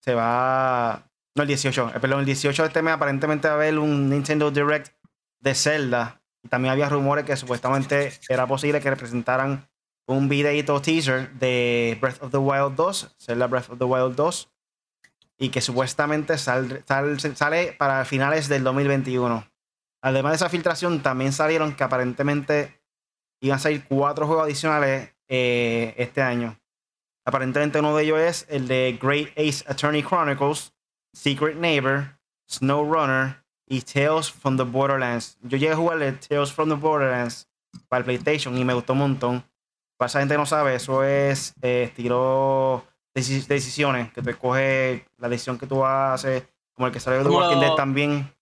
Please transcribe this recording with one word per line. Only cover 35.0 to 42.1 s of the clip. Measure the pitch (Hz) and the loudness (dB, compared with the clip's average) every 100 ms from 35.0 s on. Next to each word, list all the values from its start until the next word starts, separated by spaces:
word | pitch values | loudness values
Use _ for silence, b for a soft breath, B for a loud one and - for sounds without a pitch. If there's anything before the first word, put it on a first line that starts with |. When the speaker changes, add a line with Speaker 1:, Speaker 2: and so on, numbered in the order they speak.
| 123 120 - - | 0 -4 -6 -16
Speaker 1:
Yo | 120 135 | -4 0
llegué | 151 | 2
a | 156 | 2
jugar | 165 165 | 0 0
el | 143 135 | -2 -4
Tales | - 147 143 | -2 -2 0
from | 139 156 | 0 0
the | |
Borderlands | 147 156 151 135 123 120 120 - _ _ - _ | 0 0 2 2 0 -2 -6 -18 _ _ -20 _
para | 127 | -2
el | |
PlayStation | 123 123 135 151 139 123 | 0 -2 0 0 -2 -2
y | 127 | 0
me | |
gustó | 123 120 | 0 0
un | 131 | 0
montón. | 143 135 123 123 - _ _ _ _ _ | 2 0 -2 -4 -8 _ _ _ _ _
Para | 123 | -2
esa | 143 | 0
gente | 139 | 2
que | 147 | 2
no | 143 | 2
sabe, | 156 143 | 2 2
eso | 127 127 135 | 0 0 0
es, | 135 139 139 135 - - | 2 2 2 0 -4 -6
eh, | 127 123 | -2 0
estilo | 117 - 120 | -2 -4 -2